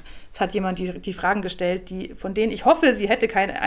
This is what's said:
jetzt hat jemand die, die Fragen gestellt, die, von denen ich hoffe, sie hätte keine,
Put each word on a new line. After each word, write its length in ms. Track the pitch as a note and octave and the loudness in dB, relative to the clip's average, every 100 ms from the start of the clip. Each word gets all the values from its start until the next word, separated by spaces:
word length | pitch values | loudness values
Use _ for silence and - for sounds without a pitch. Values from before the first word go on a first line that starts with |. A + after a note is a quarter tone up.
| - - - | -14 -16 -14
jetzt 120 | - | -4
hat 140 | F#3 | -2
jemand 260 | G3 F#3+ F3+ | 0 -2 -2
die, 180 | F#3 F3 | -6 -6
die 140 | G3 | -8
Fragen 300 | F3+ F3+ G3+ | -2 0 0
gestellt, 480 | F#3 - F3+ F#3 F#3 | -2 -2 -2 -2 -6
die, 260 | F#3 - - | -10 -10 -8
von 180 | F#3+ | -4
denen 200 | G3+ A3 | 0 0
ich 100 | G3 | 2
hoffe, 320 | B3+ D#4+ D4 G#3 | 4 6 6 4
sie 140 | G3 | 2
hätte 180 | A3 - | 2 2
keine, 260 | G3 G3 - | 2 0 0